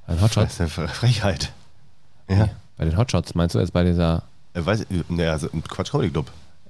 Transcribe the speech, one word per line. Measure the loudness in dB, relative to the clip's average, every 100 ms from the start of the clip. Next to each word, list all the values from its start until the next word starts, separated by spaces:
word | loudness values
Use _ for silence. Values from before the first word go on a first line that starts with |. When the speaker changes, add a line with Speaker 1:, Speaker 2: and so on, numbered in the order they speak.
| -4
Speaker 1:
Ein | 2
Hotshots? | 4 4 2 2
Speaker 2:
Das | -2
ist | 0
eine | -4
Fre-, |
Frechheit. | 0 2 4 2 0 -4 -8 -16 -18 -18 -18 -18 -18 2
Ja. | 4
Speaker 1:
Nee, | 4 2 -12 -4
bei |
den | 0 2
Hotshots, | 2 0 0 0
meinst | 2 2
du |
jetzt | 2
bei | 2 4
dieser | 4 4 2 -2 -14 -10 -4
Speaker 2:
Äh, | 0
weiß, | 0
äh, | 0 -2 0
naja, | 0 2
also | 0 -2
im | -6
Quatsch | -6 -6 -2
Comedy | 0 0
Club. | 0 -4 -8 -18 -18 -18